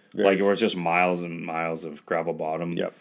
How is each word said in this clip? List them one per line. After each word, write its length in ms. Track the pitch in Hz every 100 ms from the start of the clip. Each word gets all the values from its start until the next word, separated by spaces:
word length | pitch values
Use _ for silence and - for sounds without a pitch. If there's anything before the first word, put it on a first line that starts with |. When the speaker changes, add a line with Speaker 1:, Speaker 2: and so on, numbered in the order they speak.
| _
Speaker 1:
Like, 240 | - 98 95
Speaker 2:
Very 60 |
Speaker 1:
where 100 | 98
it's 80 | 98
just 160 | 107 90
miles 460 | 85 87 90 87
and 180 | 87 85
miles 440 | 82 82 82 82 82
of 180 | 76
gravel 300 | - 85 82
bottom. 380 | 80 78 80 85
Speaker 2:
Yep. 180 | 85 90 -